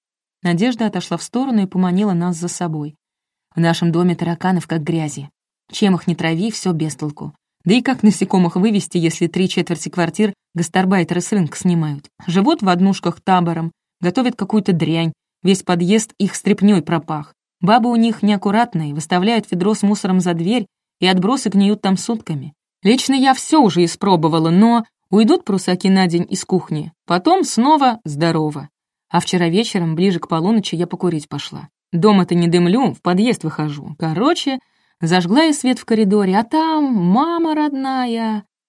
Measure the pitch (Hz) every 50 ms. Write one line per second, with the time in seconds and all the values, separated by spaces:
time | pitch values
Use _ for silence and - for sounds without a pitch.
0 | _ _ _ _ _ _ _ _ - 175 170 165 214 254 247 220 226 208 - 180
1 | - - 175 165 - - - 240 269 269 240 214 190 185 - 185 185 180 175 190
2 | 214 208 180 170 175 180 175 160 175 170 - - 180 165 156 151 147 151 147 _
3 | _ _ _ _ _ _ _ _ _ _ _ 165 170 170 165 - 175 170 160 170
4 | 180 180 170 - 175 175 170 - - 185 190 170 - - 160 165 147 165 165 165
5 | 156 147 147 143 139 - _ _ _ _ _ _ _ _ - - 220 196 185 160
6 | - 185 165 - 165 165 165 165 202 226 214 - - 185 170 151 160 156 147 -
7 | 151 147 147 - 151 151 - _ _ _ _ _ _ 170 214 254 247 277 254 -
8 | - 214 190 - 190 190 - 185 180 170 - 180 185 233 208 196 151 - - 180
9 | 165 165 160 - 175 165 165 175 190 180 - 185 165 - 175 165 - 160 - 180
10 | 170 165 165 - 214 202 196 - _ _ _ 170 170 - - 190 185 185 202 190
11 | 165 - 165 175 175 - 214 202 170 139 - - - 180 175 165 160 151 143 143
12 | - _ _ _ - - 165 196 202 277 330 294 214 190 175 175 190 196 190 -
13 | - 175 165 - _ 196 185 180 175 170 165 165 165 165 - _ _ _ _ _
14 | 175 175 180 262 240 247 - - 196 - - 214 202 - 180 156 160 143 160 165
15 | 165 165 - - _ _ _ _ - 180 196 190 - - 180 170 180 170 208 220
16 | 220 - - _ 202 185 - - - 190 208 - 190 202 208 170 147 - 170 160
17 | 156 - 160 151 139 - _ _ _ _ _ _ - 180 220 247 220 247 240 226
18 | 226 233 214 - - 208 208 196 - 208 196 226 240 240 - 165 156 147 143 156
19 | - - 185 180 185 220 233 220 214 - 180 170 180 208 220 - - 202 214 -
20 | - 190 185 185 175 180 170 165 165 185 240 247 202 - _ _ _ _ _ _
21 | 175 185 190 185 180 208 262 262 - 214 180 196 196 202 208 202 - 196 196 185
22 | - - 233 220 - - 160 139 131 156 - _ _ _ _ _ - 190 247 277
23 | - - 269 269 262 269 262 - - - 311 311 254 196 147 175 175 170 - -
24 | - 202 185 165 151 156 160 160 160 165 170 190 220 233 233 233 226 - _ _
25 | _ _ 185 208 220 214 339 370 - - 196 185 - - 180 180 - 190 190 190
26 | 185 175 170 170 175 - - - - - 190 175 - - 156 151 - 160 - _
27 | _ - 170 185 185 311 359 381 349 - - 226 226 - 311 302 277 254 226 226
28 | _ 160 143 143 165 170 165 160 156 151 147 147 143 - _ _ _ _ _ _
29 | _ _ - 175 - - - 175 175 165 165 208 233 - - 190 170 160 160 160
30 | 180 202 180 165 - - 170 160 165 202 233 214 - - - 160 175 170 - 175
31 | - 175 170 151 147 - 147 143 - - 147 143 147 - _ _ _ _ - 170
32 | 165 214 208 190 175 - 175 175 170 170 165 175 175 175 185 254 269 180 127 -
33 | - 175 180 185 214 247 214 - - 160 - - 151 151 143 151 - - 151 -
34 | 165 160 156 175 233 302 349 - - 285 262 254 - _ _ _ _ _ _ _
35 | 170 160 180 185 175 170 214 294 330 320 294 - - 254 247 - - - 226 220
36 | 220 190 208 208 202 185 185 208 233 240 302 311 320 320 320 302 294 269 247 202
37 | 175 175 190 247 302 330 339 339 330 320 311 302 302 302 285 269 269 269 269 262
38 | 247 240 226 226 226 220 214 208 202 _ _ _ _